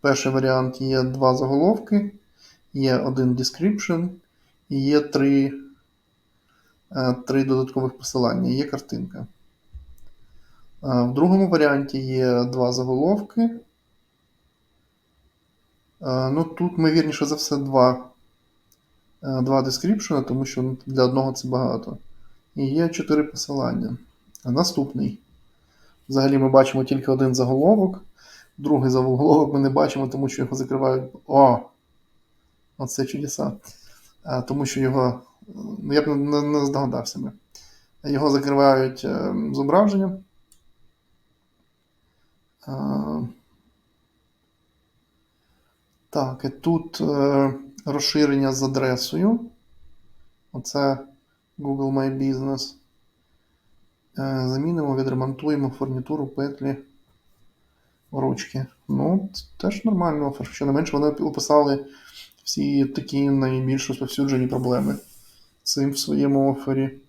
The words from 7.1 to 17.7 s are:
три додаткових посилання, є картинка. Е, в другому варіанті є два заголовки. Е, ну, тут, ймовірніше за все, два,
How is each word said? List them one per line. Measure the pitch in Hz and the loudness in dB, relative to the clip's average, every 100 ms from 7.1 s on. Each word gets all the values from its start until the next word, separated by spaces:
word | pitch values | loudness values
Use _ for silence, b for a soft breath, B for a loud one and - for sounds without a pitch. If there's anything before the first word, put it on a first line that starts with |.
| 123 - | -2 0
три | 135 | 0
додаткових | 135 131 131 135 131 - | 2 0 0 -2 -4 -6
посилання, | - 131 120 - 120 | -6 0 0 0 -2
є | 127 | -2
картинка. | 147 135 - 117 - - 120 _ _ _ _ - - - - - - - - - - - | -4 -6 -8 -10 -10 -12 -16 _ _ _ _ -20 -20 -20 -20 -20 -20 -20 -20 -20 -20 -10
Е, | 143 127 | 0 2
в | 123 | 2
другому | 127 170 190 190 | 4 4 6 4
варіанті | 165 147 139 139 135 | 4 4 4 0 -4
є | 131 127 127 123 | -2 0 2 2
два | 123 127 123 | 2 0 0
заголовки. | 127 127 131 156 208 208 - | 0 0 0 2 0 -2 0
Е, | 233 233 - _ _ _ _ _ _ _ _ _ _ _ _ _ _ _ _ _ _ _ _ _ _ _ 151 131 131 | 0 -2 -18 _ _ _ _ _ _ _ _ _ _ _ _ _ _ _ _ _ _ _ _ _ _ _ -4 -2 0
ну, | 143 | 0
тут, | 160 - 175 175 | -2 -2 -2 2
ймовірніше | 160 160 156 147 143 | 4 4 2 0 -2
за | 151 | -2
все, | - 143 | -2 -4
два, | 139 | 0